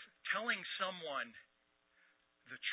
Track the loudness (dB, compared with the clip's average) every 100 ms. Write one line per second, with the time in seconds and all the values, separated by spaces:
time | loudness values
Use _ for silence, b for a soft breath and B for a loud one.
0 | -4 -6 0 2 2 0 0 2 2 2
1 | -2 0 -2 -6 -20 _ _ _ _ b
2 | b b _ _ -14 -4 -2